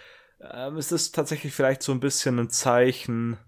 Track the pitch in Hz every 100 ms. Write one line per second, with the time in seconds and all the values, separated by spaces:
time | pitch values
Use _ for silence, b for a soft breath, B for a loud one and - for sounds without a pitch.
0 | B B B B - 120 131 156 147 170
1 | - - 143 151 147 - 135 135 - 131
2 | 139 - 139 120 117 - 131 120 127 123
3 | - 117 117 113